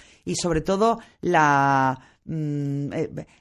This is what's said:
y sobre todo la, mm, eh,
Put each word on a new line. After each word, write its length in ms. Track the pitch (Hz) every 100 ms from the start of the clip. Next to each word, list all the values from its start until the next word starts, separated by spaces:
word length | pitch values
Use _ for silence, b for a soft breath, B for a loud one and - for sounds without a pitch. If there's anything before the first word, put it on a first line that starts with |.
| B B -
y 80 | 170
sobre 240 | 180 156
todo 360 | 160 196 226 226 B B
la, 800 | 175 170 151 139 139 135 131 131 b b -
mm, 680 | 160 151 147 143 139 143
eh, 340 | 165 - - - b